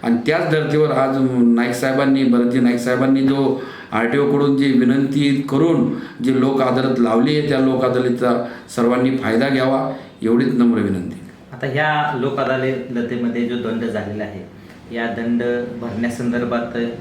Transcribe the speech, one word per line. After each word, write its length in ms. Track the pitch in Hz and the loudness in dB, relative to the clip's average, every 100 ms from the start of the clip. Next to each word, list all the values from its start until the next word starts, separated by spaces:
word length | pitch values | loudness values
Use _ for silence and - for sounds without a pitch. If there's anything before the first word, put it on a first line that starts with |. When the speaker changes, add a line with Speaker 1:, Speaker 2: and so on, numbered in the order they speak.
Speaker 1:
आणि 120 | 120 117 135 | 0 0 0
त्याच 240 | 165 165 | -2 0
धर्तीवर 400 | 151 143 151 151 | -2 0 0 2
आज 260 | 135 135 135 131 | 2 0 0 0
नाईक 400 | 123 120 117 120 | 4 4 4 0
साहेबांनी, 520 | - 135 135 139 135 | -2 0 0 2 2
भरतजी 360 | 120 120 120 131 | 4 4 2 2
नाईक 200 | 120 120 | 2 2
साहेबांनी 420 | 123 127 135 135 | 0 0 2 4
जो 420 | 135 139 135 135 - - - | 2 2 0 -2 -6 -14 -6
आरटीओकडून 680 | 110 117 143 143 143 143 135 | -2 0 0 2 2 2 2
जी 140 | 139 | 4
विनंती 720 | 120 123 139 135 143 143 131 - | 4 4 2 0 2 2 0 0
करून 460 | 139 170 156 120 - - - | 2 2 2 0 -2 -10 -4
जी 160 | 123 127 | 0 2
लोक 220 | 127 135 | 2 2
अदालत 380 | 127 120 131 120 | 2 2 0 2
लावली 400 | 117 113 139 151 | 2 4 2 2
आहे, 100 | 143 | 2
त्या 100 | 135 | 2
लोक 260 | 131 127 | 2 2
अदालतीचा 600 | 127 127 127 120 123 117 - - - | 2 2 0 0 0 0 -4 -10 -8
सर्वांनी 420 | - 117 123 131 - | 0 0 2 0 0
फायदा 320 | 110 113 139 | 0 0 2
घ्यावा, 420 | 135 131 135 - - - - | 2 2 0 -2 -8 -14 -4
एवढीच 320 | 110 120 131 | 0 2 2
नम्र 280 | 120 120 110 | 2 2 2
विनंती. 380 | 98 92 90 - - - - | 0 -2 -6 -12 -16 -20 -20
Speaker 2:
आता 140 | 135 143 | -8 -6
ह्या 500 | 139 151 151 147 135 | -2 0 0 -2 -2
लोक 220 | 135 139 | -4 -2
अदालतीमध्ये 1080 | 127 131 131 127 - 120 120 120 117 120 120 | -2 0 -2 -4 -6 -6 -4 -2 -2 -2 -2
जो 220 | 120 110 | -4 -4
दंड 140 | 113 | -4
झालेला 400 | 113 104 98 107 | -4 -4 -6 -8
आहे, 160 | 101 98 92 - - - - | -8 -10 -16 -20 -20 -20 -12
या 100 | 117 | -6
दंड 380 | 117 117 117 120 120 120 120 117 | -6 -4 -2 0 0 -2 -4 -8
भरण्यासंदर्भात 960 | 117 101 120 117 120 120 120 120 120 120 117 117 | -8 -4 -4 -4 -2 -2 -2 -2 -4 -4 -6 -8